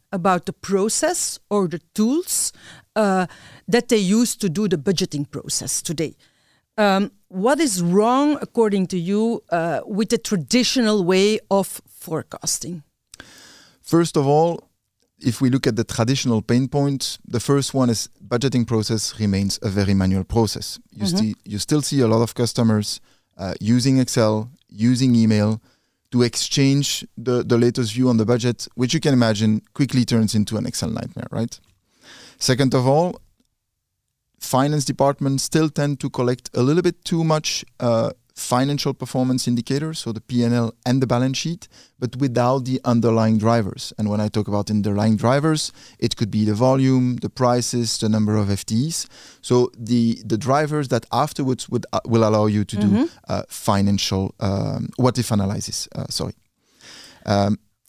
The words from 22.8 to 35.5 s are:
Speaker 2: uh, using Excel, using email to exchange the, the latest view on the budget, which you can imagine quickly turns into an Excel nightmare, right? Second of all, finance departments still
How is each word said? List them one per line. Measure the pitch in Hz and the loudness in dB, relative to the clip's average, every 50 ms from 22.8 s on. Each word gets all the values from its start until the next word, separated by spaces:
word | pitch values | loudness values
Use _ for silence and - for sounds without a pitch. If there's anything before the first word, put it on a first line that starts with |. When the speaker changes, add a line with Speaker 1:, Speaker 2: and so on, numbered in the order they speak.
| 104 - - - - _ _ _ _ _ _ - | 0 -4 -8 -10 -14 _ _ _ _ _ _ -10
Speaker 2:
uh, | 95 92 - - | -8 -8 -6 -2
using | 104 107 123 123 120 135 135 131 | 0 2 2 2 4 4 2 2
Excel, | 123 - - 127 110 107 107 107 110 120 - _ _ _ | 2 2 2 2 2 2 2 0 -4 -8 -14 _ _ _
using | - 101 110 123 127 120 135 127 120 | -4 0 2 2 2 4 4 4 4
email | 113 113 110 107 104 104 107 110 110 - _ _ _ _ _ _ _ _ _ | 4 4 4 4 4 2 2 0 -2 -6 _ _ _ _ _ _ _ _ _
to | - 120 | 0 0
exchange | 120 117 - - - - - 147 139 139 139 143 139 - - - - - _ | 2 0 0 -4 -6 -4 0 2 2 2 2 2 0 -2 -4 -8 -10 -12 _
the, | - 117 123 123 123 | -8 -4 -2 -2 0
the | - 113 120 | 0 2 2
latest | 117 120 120 120 135 123 107 107 | 2 4 2 2 0 -2 -2 -2
view | 123 127 127 | 0 2 2
on | 120 113 | 2 2
the | 107 | 2
budget, | 104 123 120 117 123 117 - - - _ | 2 0 0 0 -2 -4 -4 -8 -10 _
which | 117 127 120 | -4 -2 -2
you | 147 160 | -2 0
can | - 151 135 | 2 2 4
imagine | 123 120 113 110 101 113 107 107 110 - _ | 4 4 4 2 2 2 2 2 0 -2 _
quickly | - - 143 120 - 127 117 | -4 -2 -2 0 2 0 2
turns | - 120 113 110 101 - | 2 2 2 2 2 2
into | 107 104 - 110 104 | 0 0 -2 -2 -6
an | - | -6
Excel | - - - - - | -6 -6 -4 -4 -4
nightmare, | - - - - - - - - | -4 -6 -8 -10 -12 -12 -12 -8
right? | - 113 117 117 - - _ _ _ _ _ _ _ _ _ - - - - - - - | -6 -6 -6 -6 -8 -14 _ _ _ _ _ _ _ _ _ -20 -20 -20 -20 -20 -12 -4
Second | - - 131 117 139 127 135 | -2 0 2 2 2 2 2
of | 131 123 | 2 2
all, | 131 139 156 175 180 - - - _ _ _ _ _ _ _ _ _ _ _ _ _ _ _ _ _ _ _ _ _ _ _ | 2 2 2 2 0 -4 -8 -16 _ _ _ _ _ _ _ _ _ _ _ _ _ _ _ _ _ _ _ _ _ _ _
finance | - - - 127 139 147 151 151 135 | -6 -2 0 2 2 2 0 0 -2
departments | - - - 135 139 139 - 143 135 139 131 | -2 0 0 2 0 0 0 -2 -2 -2 -2
still | - - | -2 0